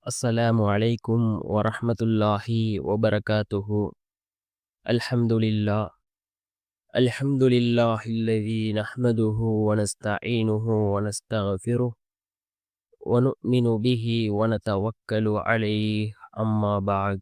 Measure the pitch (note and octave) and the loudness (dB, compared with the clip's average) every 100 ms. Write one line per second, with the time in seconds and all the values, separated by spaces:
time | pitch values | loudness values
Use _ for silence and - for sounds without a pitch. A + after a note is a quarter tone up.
0 | - - B2 A#2 A#2 A2+ G#2 G2+ A2+ A#2 | -8 -4 -2 2 2 2 2 2 0 -2
1 | - A2+ A2+ G#2 - G#2 G#2+ G#2+ A#2 A2+ | 0 0 2 0 -2 -2 -2 -2 -4 -2
2 | A2+ A2 G#2+ G2+ - A#2 A2 G2+ C2+ G#2+ | 0 2 2 0 -2 -2 0 -2 -2 0
3 | A2+ G#2 - G#2+ G#2 G2+ G2+ G#2 G#2 - | 2 0 0 -2 0 -4 -2 -2 -2 -6
4 | _ _ _ _ _ _ _ _ - A#2+ | _ _ _ _ _ _ _ _ -2 -2
5 | - B2 A#2 A#2 A2 G#2+ G#2 G#2 G#2 _ | 0 0 2 2 2 0 0 -2 -4 _
6 | _ _ _ _ _ _ _ _ _ - | _ _ _ _ _ _ _ _ _ 0
7 | B2+ A#2 C#3 C3+ C3 B2 A#2+ A#2 A#2 A2 | 0 2 -2 4 4 4 4 2 2 0
8 | A2+ A2+ A2+ A2 G#2+ A2 A2 G#2+ G#2+ - | -2 -2 0 0 0 -2 -2 -2 -4 -2
9 | B2 A#2 A2 G#2+ A2+ G#2+ G#2+ G#2+ G#2 - | 0 2 2 0 0 2 2 2 0 -4
10 | G#2+ G#2 G2+ A#2+ A2 G#2+ A2+ A2 G#2 G2+ | -4 -4 -2 0 0 0 0 0 2 0
11 | G#2 G2+ _ A2 G2+ F#2+ - A#2+ B2 A#2 | -2 -6 _ -2 -2 -2 -2 0 0 -4
12 | _ _ _ _ _ _ _ _ _ _ | _ _ _ _ _ _ _ _ _ _
13 | - A#2+ B2+ - - B2+ A#2+ A2+ A#2+ A#2+ | 0 2 2 0 0 2 2 2 0 0
14 | A2+ A#2 A2 G2+ A2 A2 - G2 G#2+ A2+ | 0 -2 0 0 0 0 -2 -2 -2 -6
15 | - G#2+ A2 G#2+ - A2+ G#2+ G#2+ G#2+ G#2+ | -4 -2 0 -2 0 0 0 0 0 -2
16 | G#2+ G#2+ - - A2 G#2+ G#2 G2+ G2 G2 | -4 -8 -18 -4 -2 0 0 0 0 -2
17 | G2+ G2 | -2 -4